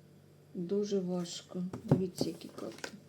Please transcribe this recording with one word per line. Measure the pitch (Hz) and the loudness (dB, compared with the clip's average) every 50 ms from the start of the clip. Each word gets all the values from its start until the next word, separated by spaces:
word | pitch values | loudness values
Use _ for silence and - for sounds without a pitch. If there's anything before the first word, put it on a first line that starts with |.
| - - - - - - - - - - - | -20 -20 -20 -20 -20 -20 -20 -20 -20 -10 -6
дуже | 185 175 175 202 208 208 202 202 190 | -4 -2 2 2 2 2 4 2 2
важко. | 180 180 180 180 175 170 - - - - - 185 180 185 - - - | 2 2 2 0 0 -2 -6 -10 -10 -6 -4 -4 -2 -2 -4 0 4
Дивіться, | 220 - 180 185 180 - - - | 6 6 6 4 2 0 0 0
які | 165 - - - | 0 -2 -6 -10
карти. | - - - - - - - - - - - - | -12 -10 -10 -10 -8 -8 -8 -10 -10 -12 -14 -18